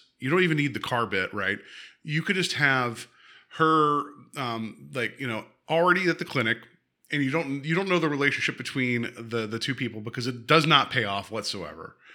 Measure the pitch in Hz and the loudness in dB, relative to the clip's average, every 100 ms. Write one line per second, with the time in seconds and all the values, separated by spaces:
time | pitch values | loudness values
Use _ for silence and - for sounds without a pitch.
0 | _ _ 131 185 175 151 143 - - 120 | _ _ 0 2 4 2 0 -2 -2 -2
1 | 107 98 92 101 95 104 - - - - | 0 0 -2 -2 -2 -2 -8 -20 -20 -14
2 | 156 151 180 185 170 127 143 131 120 113 | -4 -2 0 0 -2 0 2 2 0 -4
3 | - _ - - _ - 160 160 147 147 | -14 _ -20 -20 _ 2 4 6 4 2
4 | 143 - - 143 123 113 110 - 73 123 | -4 -12 -14 -8 -6 -6 -8 -12 -10 -4
5 | 110 - 127 110 - _ - 165 175 180 | -4 -4 -6 -6 -8 _ -2 4 6 4
6 | 175 165 160 135 113 117 - _ _ _ | 2 0 -2 0 2 0 -6 _ _ _
7 | - 147 135 156 139 139 147 170 196 180 | -6 -2 0 0 -2 -4 0 0 2 2
8 | 160 143 139 113 - 139 120 139 123 120 | 2 2 0 0 -2 -4 -6 -2 0 0
9 | 117 - 113 113 107 113 - 120 120 107 | -2 -8 -6 -4 -4 -4 -4 -4 -6 -6
10 | 110 127 120 120 117 156 151 143 - 131 | -10 -6 -6 -4 4 6 6 4 4 0
11 | 101 98 98 110 - 101 78 80 - - | -2 -2 -4 -6 -6 -6 -10 -12 -16 -18
12 | - | -20